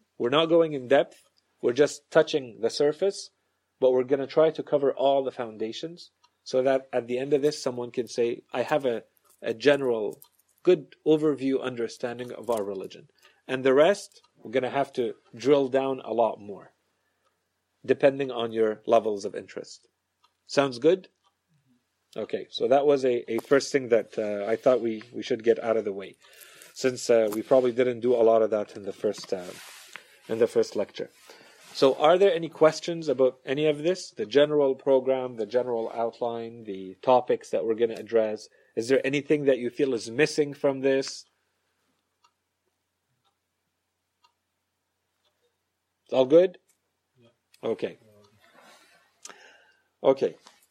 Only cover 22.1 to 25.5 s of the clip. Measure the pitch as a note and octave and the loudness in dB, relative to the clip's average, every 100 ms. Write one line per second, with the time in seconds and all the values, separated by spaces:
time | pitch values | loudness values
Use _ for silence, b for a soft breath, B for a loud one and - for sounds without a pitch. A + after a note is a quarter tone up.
22.1 | A2 G#2+ G2+ - - A2+ C#3 D3 C#3+ B2+ | -12 -8 -8 -8 -4 2 2 4 2 2
23.1 | A#2+ - A2+ - C#3 - C#3+ B2 A2+ - | -2 -2 -6 2 0 2 -2 2 0 0
24.1 | - G#2+ G#2 G2+ A2+ C3 A#2+ A#2 A2 - | -6 -6 -4 -4 0 2 2 0 -6 -12
25.1 | A2 - A#2 A2+ | -10 -6 -2 0